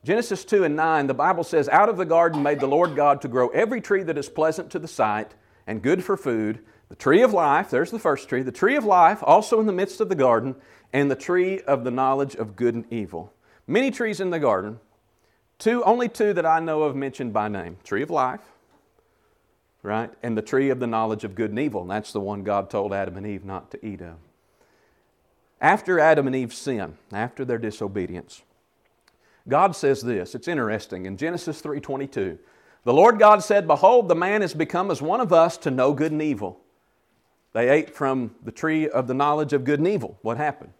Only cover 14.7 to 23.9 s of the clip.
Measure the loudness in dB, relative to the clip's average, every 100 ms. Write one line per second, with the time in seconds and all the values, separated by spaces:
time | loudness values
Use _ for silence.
14.7 | -12 _ _ _ _ _ _ _ _ -2
15.7 | 2 2 2 0 0 0 0 2 0 0
16.7 | -2 -2 -2 -8 -8 -4 -4 -4 -6 -10
17.7 | -14 -6 -4 -2 -2 -2 -4 -16 _ _
18.7 | _ _ _ _ _ _ _ _ _ _
19.7 | _ -6 -6 -6 -10 -6 -6 -2 0 0
20.7 | -2 -2 -2 -2 -4 -8 -6 -6 -4 -4
21.7 | -6 -6 -8 -6 -8 -6 -8 -4 -4 -2
22.7 | -6 -4 -4 -6 -10 -10 -12 -12 -14 -14
23.7 | -16 -14